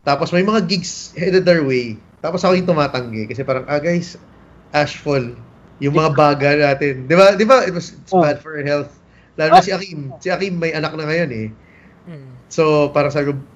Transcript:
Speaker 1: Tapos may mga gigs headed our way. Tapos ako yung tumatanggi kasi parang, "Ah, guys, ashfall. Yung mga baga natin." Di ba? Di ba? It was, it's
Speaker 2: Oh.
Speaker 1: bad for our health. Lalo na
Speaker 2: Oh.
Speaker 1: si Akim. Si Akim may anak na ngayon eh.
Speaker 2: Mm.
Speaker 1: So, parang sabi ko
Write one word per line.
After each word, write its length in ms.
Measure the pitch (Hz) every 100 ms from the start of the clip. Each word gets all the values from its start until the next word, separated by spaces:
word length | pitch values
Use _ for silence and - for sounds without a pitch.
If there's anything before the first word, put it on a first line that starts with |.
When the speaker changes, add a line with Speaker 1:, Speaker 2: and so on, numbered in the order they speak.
Speaker 1:
Tapos 320 | - 143 156
may 80 | 175
mga 240 | 196 220
gigs 480 | 175 190 - - -
headed 320 | - 180 185
our 160 | 180 170
way. 320 | 139 127 120 107 - _
Tapos 160 | 156 175
ako 160 | 185 185
yung 80 |
tumatanggi 640 | 180 160 143 131 120 110 107
kasi 160 | 117
parang, 240 | 135 127 123
"Ah, 80 | 147
guys, 400 | 156 175 175 - - - - - _
ashfall. 640 | 147 143 - 156 139 120 120 - - - -
Yung 160 | 139
mga 240 | 147 156 147
baga 400 | 151 143 139 147
natin." 480 | 143 139 147 131
Di 80 | 127
ba? 240 | 170 190 196
Di 80 |
ba? 240 | 220 262 185
It 80 | 175
was, 160 | -
it's 160 | - -
Speaker 2:
Oh. 160 | 185
Speaker 1:
bad 160 | 151 139
for 160 | 156 151
our 80 |
health. 240 | 143 147 143 - _ _ _ -
Lalo 100 | 156
na 100 | 170
Speaker 2:
Oh. 40 |
Speaker 1:
si 80 | 185
Akim. 400 | 190 196 156 135 -
Si 80 | 180
Akim 260 | 175 196
may 160 | 175 165
anak 220 | 156 156
na 160 | 156 151
ngayon 220 | 165 165
eh. 160 | 113 110 110 _ - - _
Speaker 2:
Mm. 240 | - 156 135 - -
Speaker 1:
So, 460 | - 156 151 143
parang 160 | 147 143
sabi 240 | 143 143
ko 80 | 139 -